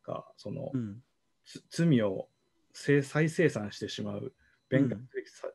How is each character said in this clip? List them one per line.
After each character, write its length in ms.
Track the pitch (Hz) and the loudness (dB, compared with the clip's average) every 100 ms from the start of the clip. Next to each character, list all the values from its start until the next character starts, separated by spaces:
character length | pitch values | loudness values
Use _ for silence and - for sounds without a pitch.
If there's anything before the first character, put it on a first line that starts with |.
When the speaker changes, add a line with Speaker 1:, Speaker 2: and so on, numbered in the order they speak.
Speaker 1:
か、 240 | - - - - | -10 -10 -10 -14
そ 140 | 107 | -10
の、 200 | - - | -8 -6
Speaker 2:
う 40 | 131 | -4
ん。 240 | 107 107 - _ _ _ - | -6 -8 -18 _ _ _ -20
Speaker 1:
つ-、 180 | - - | -20 -8
罪 320 | - 170 123 | 2 4 4
を 260 | 104 95 - _ _ _ _ | 4 -2 -8 _ _ _ _
せ-、 280 | - - 143 | -4 2 4
再 260 | 135 147 160 | 4 2 2
生 200 | 170 156 | 4 2
産 220 | 110 104 | 2 -6
し 80 | - | -6
て 80 | 101 | -8
し 120 | - | -6
ま 140 | 104 101 | -6 -6
う、 180 | 117 - _ _ - | -8 -14 _ _ 0
弁 200 | 131 127 | 2 2
解 80 | 104 | -2
す 180 | 131 - | -8 -10
べ 80 | |
き 60 | - | -12
さ-、 180 | - | -12
Speaker 2:
う 20 | |
ん。 40 | - | -14